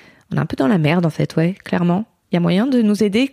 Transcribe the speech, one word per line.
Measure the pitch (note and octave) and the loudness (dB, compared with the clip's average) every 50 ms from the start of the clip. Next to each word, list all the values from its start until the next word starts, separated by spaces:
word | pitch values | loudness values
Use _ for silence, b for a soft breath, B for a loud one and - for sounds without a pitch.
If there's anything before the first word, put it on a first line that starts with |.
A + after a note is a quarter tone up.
| B B B B B _ F3 | B B B B B _ -4
on | |
est | D3+ | -4
un | C#3+ | -4
peu | - - | -4 -2
dans | - C#4 C4 | -2 0 0
la | A3+ F3 | 2 2
merde, | D3+ C#3+ E3+ F3+ F3 | 2 2 2 2 0
en | D#3+ | 0
fait, | - - D3 D3 - | -2 -2 -4 -2 -2
ouais, | E3 D#3+ E3+ F#3+ - _ | 0 0 0 -2 -6 _
clairement. | - - F3+ F3 F3 F3 F#3+ A3+ - _ _ _ _ | -6 -4 0 0 0 0 -2 -4 -8 _ _ _ _
Il | - | -2
y | F3 | 0
a | |
moyen | F3 E3+ F3 F#3+ A3 | 0 0 0 0 0
de | C#4+ C4 B3 A3+ | 2 2 2 2
nous | G#3 G#3 F#3+ A3 | 2 2 2 0
aider, | G3+ F#3 A3+ C4 C4+ | 0 2 0 0 -2